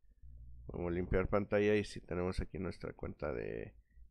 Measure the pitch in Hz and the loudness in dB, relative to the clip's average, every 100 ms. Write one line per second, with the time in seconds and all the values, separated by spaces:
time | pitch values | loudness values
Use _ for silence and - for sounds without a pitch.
0 | - - - - - - - - 87 87 | -20 -20 -16 -14 -14 -12 -8 -4 -2 0
1 | 87 92 92 104 101 104 104 107 98 - | 2 2 4 2 4 4 6 4 2 -6
2 | - 87 90 - - 80 87 - - - | -4 0 0 0 -2 -2 -4 -4 -8 -8
3 | - - 73 58 52 55 53 - - - | -8 -4 -2 -2 -2 -4 -8 -12 -20 -20
4 | - | -16